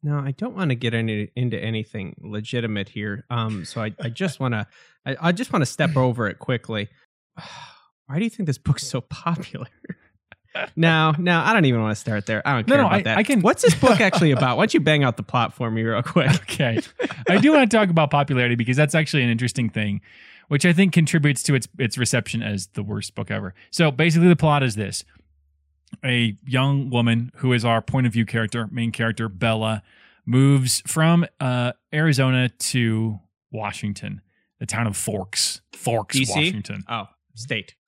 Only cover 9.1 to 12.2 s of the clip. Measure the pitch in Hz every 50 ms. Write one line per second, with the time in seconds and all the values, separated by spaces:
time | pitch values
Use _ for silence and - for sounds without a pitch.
9.1 | - - - 170 170 - - - - - - - _ _ _ - - _ _ _
10.1 | _ _ _ _ - _ _ _ _ - 151 - _ - 160 165 165 160 156 156
11.1 | 156 147 175 180 175 165 143 156 226 226 170 139 123 117 110 107 107 - - -
12.1 | 110 104